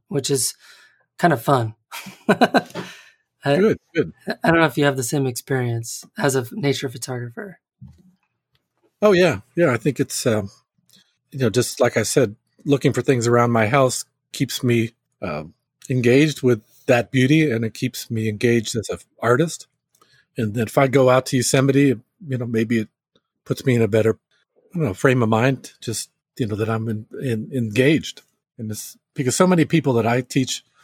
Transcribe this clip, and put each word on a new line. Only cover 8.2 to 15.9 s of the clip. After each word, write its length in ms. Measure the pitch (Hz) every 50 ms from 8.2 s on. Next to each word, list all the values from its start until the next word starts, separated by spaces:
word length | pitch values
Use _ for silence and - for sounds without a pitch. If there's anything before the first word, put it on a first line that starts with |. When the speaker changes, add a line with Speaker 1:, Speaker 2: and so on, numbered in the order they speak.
| _ _ _ _ _ _ _ _ _ _ _ _ _ _ _ _
Speaker 2:
Oh, 120 | 208 214 190
yeah. 280 | 175 185 165 117 95 - _ _
Yeah, 160 | 170 175 143
I 60 | 120
think 220 | 110 - 151 123 -
it's, 260 | 131 - - - -
um, 240 | 127 110 107 95 92 - _ _ _ _ _ _ _ _ _ _ _ _ _ _ _
you 80 | - 135
know, 100 | 131 110
just 300 | 101 123 113 - - -
like 160 | 127 120 -
I 80 | 123 107
said, 320 | - - 151 127 101 107 - _ _ _ _ _
looking 260 | 143 143 135 - 139
for 100 | 117 127
things 260 | 120 - 135 120 113
around 240 | 120 120 120 120 120
my 160 | 117 113 110
house 360 | 104 139 139 131 127 - - - - _ _ _ _ -
keeps 280 | - 143 123 - - -
me, 280 | 123 120 117 113 113 - _ _ _ _ _
uh, 240 | - 90 76 76 78 85 - _ _ _ _ _ -
engaged 540 | -